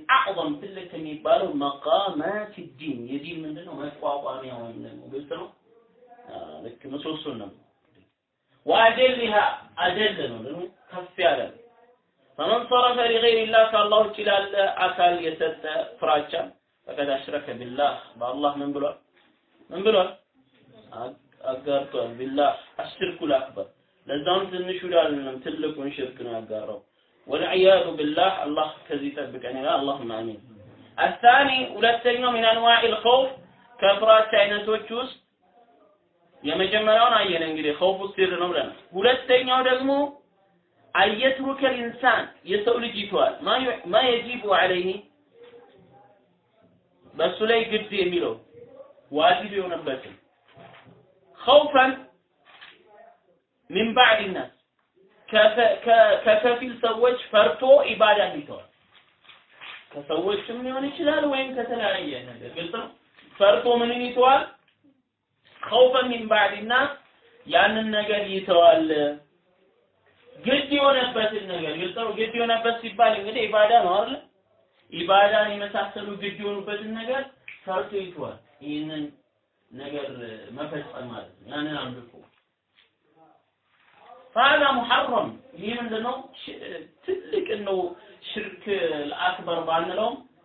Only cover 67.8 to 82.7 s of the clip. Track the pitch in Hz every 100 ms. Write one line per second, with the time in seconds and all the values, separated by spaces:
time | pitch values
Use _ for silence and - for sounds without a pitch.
67.8 | 220 214 208 208 196 190 190 175 170 160
68.8 | 160 151 147 147 - _ _ _ _ _
69.8 | _ _ _ _ _ - 170 285 285 285
70.8 | 277 262 247 233 214 214 190 170 160 160
71.8 | 180 220 226 208 220 233 233 226 226 233
72.8 | 226 202 226 208 202 240 214 214 214 233
73.8 | 185 190 233 269 - _ _ _ _ _
74.8 | _ 165 170 196 202 220 208 208 202 214
75.8 | 202 214 202 190 202 196 202 202 202 208
76.8 | 214 226 226 269 269 _ - - - 185
77.8 | 202 202 180 165 - - _ _ 147 151
78.8 | 156 156 147 - _ _ _ _ _ 123
79.8 | 139 147 135 120 117 110 - 123 151 156
80.8 | - 131 123 107 - _ 98 147 151 147
81.8 | 127 123 117 - - _ _ _ _